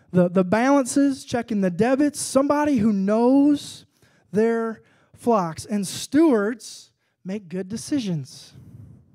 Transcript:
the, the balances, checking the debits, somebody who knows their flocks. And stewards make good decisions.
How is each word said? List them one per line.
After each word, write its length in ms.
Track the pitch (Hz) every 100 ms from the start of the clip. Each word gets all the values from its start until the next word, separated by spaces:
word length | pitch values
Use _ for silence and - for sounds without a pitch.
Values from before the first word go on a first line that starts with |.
| _
the, 160 | 180 175
the 160 | 180
balances, 800 | 185 214 254 285 254 285 277 262
checking 360 | - 240 226 208
the 100 | 190
debits, 500 | 170 233 262 294 -
somebody 580 | - 262 285 294 294 262
who 140 | 220
knows 960 | 202 196 220 240 277 285 294 - - - _ _ _ _
their 500 | 196 226 226 226 220 _ _ _
flocks. 500 | _ 240 220 170 156
And 220 | - 208 185
stewards 1040 | - - 277 330 226 202 247 - - - _ _ _
make 240 | 180 208 175
good 200 | 185 190
decisions. 840 | 220 - 294 208 160 127 - - - - - - - _